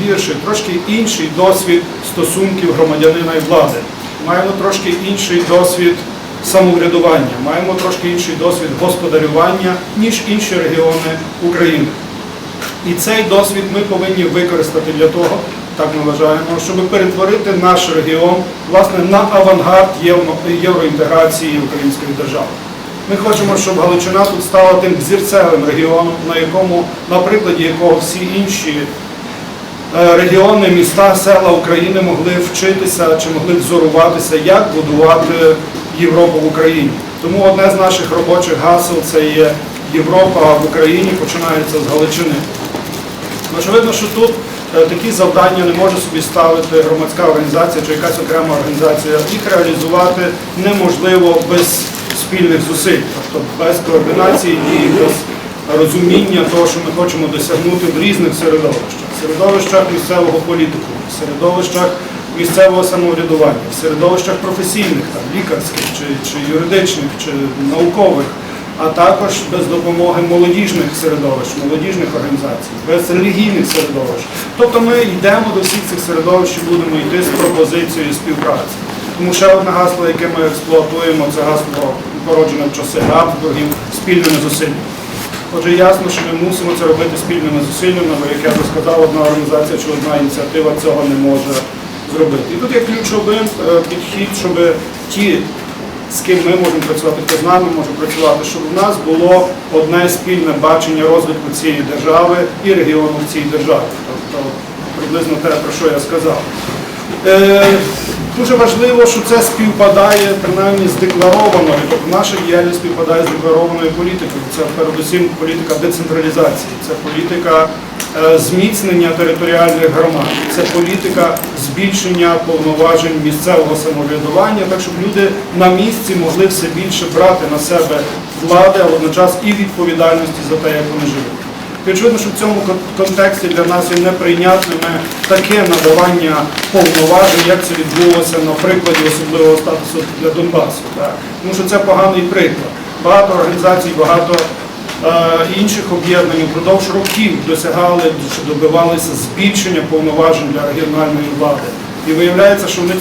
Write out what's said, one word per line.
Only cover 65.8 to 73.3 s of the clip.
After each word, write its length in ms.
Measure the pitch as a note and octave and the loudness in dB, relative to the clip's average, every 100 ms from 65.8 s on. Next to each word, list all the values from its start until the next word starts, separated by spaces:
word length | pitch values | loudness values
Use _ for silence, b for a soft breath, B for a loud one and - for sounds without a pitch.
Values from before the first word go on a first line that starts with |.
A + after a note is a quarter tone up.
| - - | -6 -6
чи, 80 | C#3+ C3+ - | -6 -6 -6
чи 240 | D3 C#3+ | -6 -2
юридичних, 520 | D#3 F3 F#3+ F3+ D#3 C#3 - D#3 | -2 0 0 0 -2 -6 -6 -6
чи 60 | C#3 C3+ C3+ C#3 | -4 -4 -4 -2
наукових, 540 | D3+ F3 G#3 F#3+ C#3 - - B B - - | -2 0 2 2 2 -4 -8 B B -12 -6
а 80 | D#3 | -4
також 440 | E3+ F3+ G3 G3+ - - | 0 0 0 -2 -4 -4
без 160 | F3 - | -4 -2
допомоги 540 | E3+ E3+ E3+ F3 E3+ E3+ | -2 -2 0 0 0 2
молодіжних 600 | F3 F3 F#3+ G3+ E3+ D3 - | 2 4 2 0 -2 -4 -4
середовищ, 480 | D#3 D3 C#3 C3 B2 C#3+ | -2 0 -2 -2 -4 -6
молодіжних 460 | C#3 D#3 F#3+ F#3 D3 D3 | -4 -2 -2 -4 -4 -4
організацій, 580 | C#3+ C#3 C3+ A#2 - A2+ - | -4 -4 -4 -8 -10 -10 -2
без 240 | E3+ E3+ | -2 0
релігійних 540 | F3+ G3 | 0 2